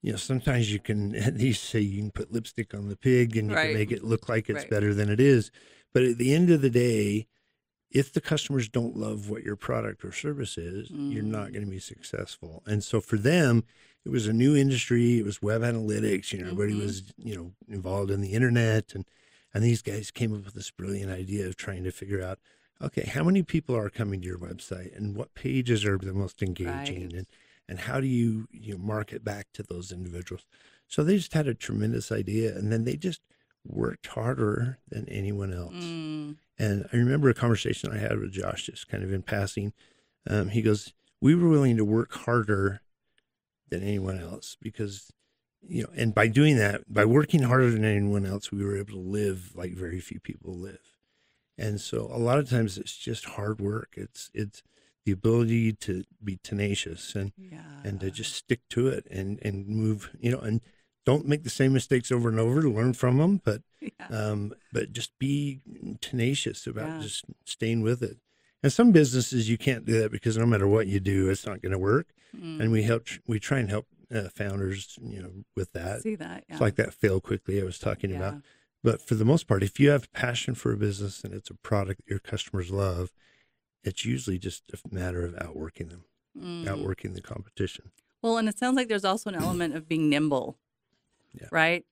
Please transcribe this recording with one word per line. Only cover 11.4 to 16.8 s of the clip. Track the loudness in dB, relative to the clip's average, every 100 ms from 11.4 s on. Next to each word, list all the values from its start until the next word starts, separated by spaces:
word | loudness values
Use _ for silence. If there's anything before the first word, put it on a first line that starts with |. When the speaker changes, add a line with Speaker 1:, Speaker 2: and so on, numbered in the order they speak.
| -6
Speaker 2:
Mm. |
Speaker 1:
gonna | -8 -8
be | -10
successful. | -12 -16 -10 -8 -8 -12 -16 -16 -4
And | -4
so | 0 -4
for | 0 0
them, | 4 4 6 4 2 _ _ _
it | -4
was | -2 0
a |
new | 2 4 6
industry. | 4 2 2 4 4 4
It | 0
was | -4
web | -2 0
analytics. | 0 -2 -2 0 0 0 -2
You | -8
know, | -6
everybody | -2 0
Speaker 2:
Mm-hmm. | 0